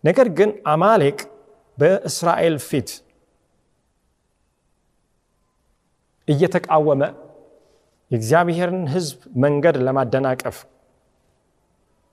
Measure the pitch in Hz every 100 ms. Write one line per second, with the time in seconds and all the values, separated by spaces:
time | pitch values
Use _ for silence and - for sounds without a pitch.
0 | 151 180 247 156 208 208 151 156 196 226
1 | 143 143 - - _ _ _ - 151 190
2 | 180 - 170 165 170 151 - 147 - -
3 | _ _ _ _ _ _ _ _ _ _
4 | _ _ _ _ _ _ _ _ _ _
5 | _ _ _ _ _ _ _ _ _ _
6 | _ _ - 143 180 180 - 160 151 139
7 | 156 - - - - _ _ _ _ _
8 | _ 120 110 160 175 170 175 185 160 165
9 | 156 - - 123 143 143 165 143 127 135
10 | 127 131 135 127 123 - - _ _ _
11 | _ _ _ _ _ _ _ _ _ _
12 | _